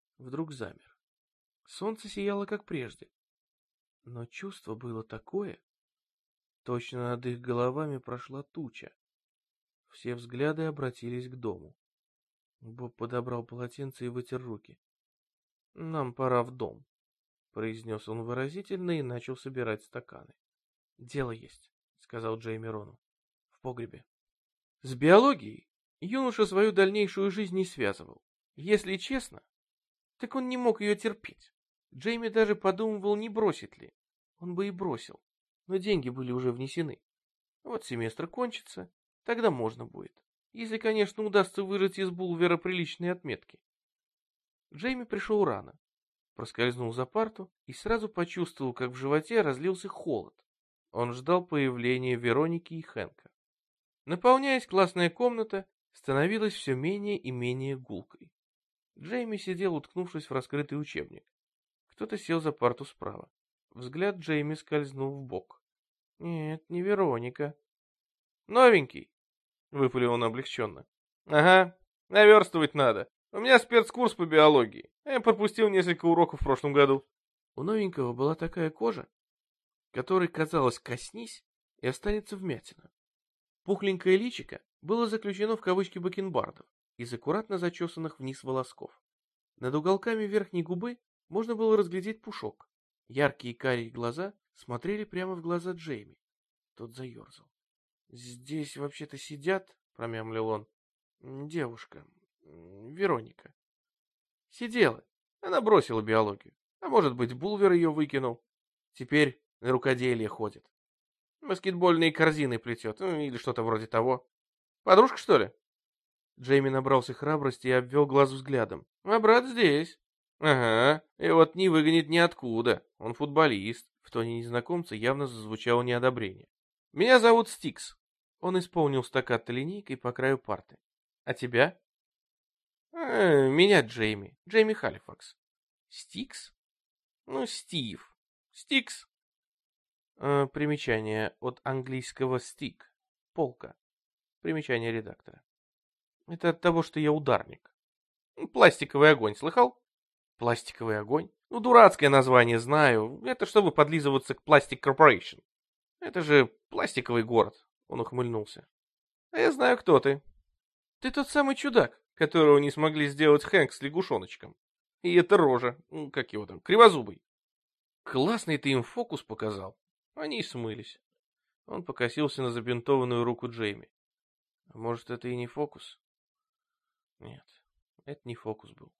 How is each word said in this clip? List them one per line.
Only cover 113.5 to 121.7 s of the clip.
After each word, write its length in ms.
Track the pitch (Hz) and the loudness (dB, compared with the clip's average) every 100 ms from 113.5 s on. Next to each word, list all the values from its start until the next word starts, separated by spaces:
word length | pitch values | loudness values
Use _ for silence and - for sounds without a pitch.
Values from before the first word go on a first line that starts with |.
| 120 | -4
вроде 240 | 113 110 110 | -2 -2 -2
того. 420 | 113 120 127 _ _ _ _ _ _ | -2 0 -2 _ _ _ _ _ _
Подружка, 340 | - 185 262 - | 6 8 8 4
что 220 | - 151 | 4 4
ли?» 140 | 98 _ _ _ _ _ _ _ _ - | 4 _ _ _ _ _ _ _ _ -10
Джейми 280 | 131 139 135 | 2 2 4
набрался 460 | 131 135 135 123 | 0 2 2 2
храбрости 540 | 120 147 156 135 123 127 | -6 -4 -2 -2 -4 0
и 40 | |
обвёл 340 | 127 123 143 143 | 0 2 2 4
глаз 260 | 135 139 | 4 4
взглядом. 540 | 135 131 135 110 80 - _ | 2 -4 -2 -2 -6 -16 _
«А 160 | 180 226 | -2 2
брат 260 | 214 233 262 | 6 6 4
здесь». 540 | 240 190 147 165 - _ _ _ - | 2 4 4 -2 -12 _ _ _ -2
«Ага, 640 | 156 131 117 110 131 156 _ - | 2 4 4 4 4 2 _ -4
и 120 | 165 | 2
вот 240 | 165 160 | 6 6
не 140 | 175 | 4
выгонит 400 | 190 | 2